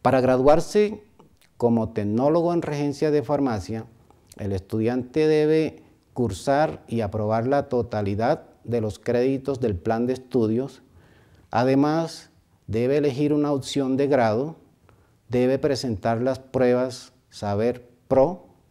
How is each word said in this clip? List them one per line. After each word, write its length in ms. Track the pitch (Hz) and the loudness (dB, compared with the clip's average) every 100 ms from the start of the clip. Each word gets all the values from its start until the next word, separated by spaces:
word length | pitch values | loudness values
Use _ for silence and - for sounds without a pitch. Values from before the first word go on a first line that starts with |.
Para 220 | - 131 | 2 2
graduarse 800 | 127 127 131 156 - 208 208 208 - _ - _ _ _ | 2 4 6 4 4 2 2 -2 -16 _ -20 _ _ _
como 320 | 120 117 113 | 0 2 0
tecnólogo 640 | 113 104 110 135 165 170 | -4 -2 0 2 2 2
en 80 | 170 | -2
regencia 480 | 156 147 143 139 156 | -2 -4 -4 -2 0
de 140 | 147 | 0
farmacia, 600 | 120 147 139 110 87 113 110 _ _ _ _ - | 0 -2 0 -2 -6 -10 -10 _ _ _ _ -12
el 160 | 101 | -6
estudiante 760 | 98 95 110 110 127 127 - 156 | -6 -6 -2 0 -2 -4 0 2
debe 560 | 156 151 156 156 - - _ _ | 2 4 2 0 -6 -20 _ _
cursar 720 | - 117 98 - 139 156 156 - | -4 -4 -2 0 2 0 -2 -8
y 140 | 117 | -4
aprobar 480 | 104 107 107 110 120 | -4 -4 -2 -2 0
la 200 | 143 139 | -2 0
totalidad 760 | 123 113 110 101 101 117 160 - _ | -2 -2 -4 -4 -2 0 -2 -4 _
de 180 | - 117 | -6 -4
los 200 | 110 98 | -4 -6
créditos 580 | - 120 127 135 131 135 | -2 0 0 -2 -4 -4
del 160 | 123 | -2
plan 320 | 95 - 113 120 | -4 -2 -2 -2
de 60 | |
estudios. 720 | 127 - 131 110 113 135 - _ - _ _ _ _ _ | -4 -2 0 0 0 -4 -10 _ -20 _ _ _ _ _
Además, 800 | 113 127 135 147 160 160 - - _ _ _ - | 0 2 4 2 0 -4 -8 -20 _ _ _ -8
debe 280 | 104 123 143 | -2 0 2
elegir 340 | 147 127 147 | 0 0 0
una 180 | 147 147 | 2 0
opción 460 | 143 131 - 135 131 | -2 -2 -4 -2 0
de 100 | 143 | 2
grado, 480 | 139 113 110 147 165 _ _ _ _ _ _ _ | 2 2 2 -4 -8 _ _ _ _ _ _ _
debe 300 | 123 127 135 | 0 2 2
presentar 640 | 151 135 131 107 117 113 | 0 -2 -4 -4 -2 -2
las 160 | 127 131 | -2 -4
pruebas 760 | - 131 127 123 131 123 - _ _ | -6 0 2 2 0 -6 -18 _ _
Saber 600 | - 104 101 113 120 - _ _ | -10 -4 0 0 -2 -10 _ _
Pro 400 | - 139 196 - _ _ | 4 4 0 -14 _ _